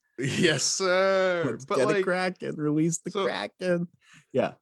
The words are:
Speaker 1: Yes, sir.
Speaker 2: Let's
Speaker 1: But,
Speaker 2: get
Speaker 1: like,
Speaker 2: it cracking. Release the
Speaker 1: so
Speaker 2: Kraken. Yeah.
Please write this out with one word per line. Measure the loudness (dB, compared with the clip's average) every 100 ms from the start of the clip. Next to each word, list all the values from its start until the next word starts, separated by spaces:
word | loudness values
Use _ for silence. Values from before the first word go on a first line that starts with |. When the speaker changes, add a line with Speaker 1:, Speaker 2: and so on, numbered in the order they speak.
| _ -8
Speaker 1:
Yes, | -4 2 2 2
sir. | -2 -2 0 2 2 2 2 0
Speaker 2:
Let's | -2 -4
Speaker 1:
But, | -4 0
Speaker 2:
get | 2
Speaker 1:
like, | 2
Speaker 2:
it |
cracking. | 0 0 -2 -4 -8 -4
Release | 0 2 2 0
the | -6
Speaker 1:
so | -2
Speaker 2:
Kraken. | -2 -2 -6 -4 0 0 -2 _ _ -20 _
Yeah. | -2 -2 -4